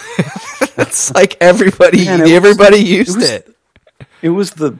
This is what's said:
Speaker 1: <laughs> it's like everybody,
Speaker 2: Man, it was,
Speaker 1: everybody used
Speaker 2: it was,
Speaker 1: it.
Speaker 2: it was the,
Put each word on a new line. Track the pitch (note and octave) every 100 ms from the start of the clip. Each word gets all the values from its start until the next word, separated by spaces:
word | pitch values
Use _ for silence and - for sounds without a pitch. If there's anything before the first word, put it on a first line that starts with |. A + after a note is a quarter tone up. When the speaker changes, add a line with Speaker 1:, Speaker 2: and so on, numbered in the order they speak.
Speaker 1:
<laughs> | - A#4+ - - A5 - - -
it's | - - -
like | D#3 F3+ -
everybody, | F3 F3+ F#3+ - - G#3+
Speaker 2:
Man, | F3+ F3+
it |
was, | D#3+
Speaker 1:
everybody | F3 G3+ G#3 G3+ G#3
used | G3+ F3+ F3
Speaker 2:
it | G3+
was, | B3
Speaker 1:
it. | A2 _ _ _ _ _ _ - _
Speaker 2:
it | E3
was | F#3 G3
the, | D#3 D#3 -